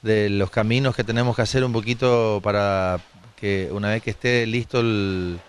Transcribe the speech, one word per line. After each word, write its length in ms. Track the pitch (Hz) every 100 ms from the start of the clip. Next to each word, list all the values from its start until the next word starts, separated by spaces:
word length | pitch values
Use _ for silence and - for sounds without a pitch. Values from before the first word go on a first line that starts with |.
de 260 | 110 107 104
los 220 | 101 95
caminos 440 | - 107 120 135 117
que 80 |
tenemos 320 | 110 117 123 117
que 60 |
hacer 220 | 110 131
un 100 | 127
poquito 640 | 113 107 117 127 120 110 104
para 560 | 101 101 101 95 92 90 - - - -
que 320 | 104 98 92
una 180 | 101 101
vez 140 | 110
que 80 | 113
esté 340 | 104 123 123 113
listo 340 | 117 117 123
el 600 | 117 107 98 92 90 87